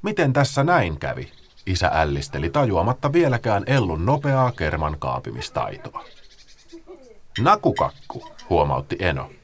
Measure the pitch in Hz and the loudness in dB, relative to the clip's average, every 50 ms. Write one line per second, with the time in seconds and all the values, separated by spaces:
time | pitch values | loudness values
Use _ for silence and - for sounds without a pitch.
0 | - 208 214 202 165 135 127 139 139 - - 143 139 165 180 165 113 85 76 71 | -4 -4 0 2 2 2 4 4 2 2 2 0 2 4 4 2 2 0 -4 -6
1 | - 69 64 65 64 - - - - _ _ - - - 92 90 92 87 - 80 | -6 -6 -6 -8 -10 -14 -16 -20 -20 _ _ -14 -6 -4 -2 0 2 2 4 4
2 | 80 76 71 - 139 - - - 139 135 - 151 139 117 95 85 85 110 127 - | 2 2 2 -4 -4 -6 -6 -4 -4 -2 0 2 2 2 2 2 2 0 0 0
3 | - 143 139 170 170 143 123 113 - 117 107 101 98 - 131 135 107 90 80 78 | -2 0 2 4 4 4 2 0 0 0 0 0 0 2 2 2 2 0 -2 -2
4 | 85 107 139 147 143 - 135 131 127 123 113 - 82 76 80 76 78 76 76 71 | 2 2 0 2 2 0 2 2 2 0 0 -2 -2 -2 -2 -2 -2 -2 -4 -4
5 | - 67 62 58 - 58 55 60 62 - - - 60 50 50 - - - - - | -4 -4 -4 -4 -6 -8 -10 -10 -12 -6 -4 -4 -4 -4 -8 -12 -14 -12 -12 -12
6 | - - - - - - - - - - - - - - - 330 - - 370 - | -14 -14 -20 -20 -20 -20 -20 -20 -20 -20 -20 -20 -20 -20 -20 -20 -20 -20 -20 -20
7 | - - - - - - - - 117 165 202 - - 170 147 - 76 67 - - | -20 -20 -20 -20 -20 -12 -6 0 4 4 4 4 4 0 2 2 -2 -2 -2 -10
8 | - - - - - - - - - - 90 80 73 73 67 64 71 - - - | -18 -14 -14 -14 -14 -16 -20 -20 -4 0 2 2 2 2 0 -4 -4 -6 -6 -2
9 | 95 87 71 65 62 - - - | 0 -2 -2 -2 -6 -10 -14 -20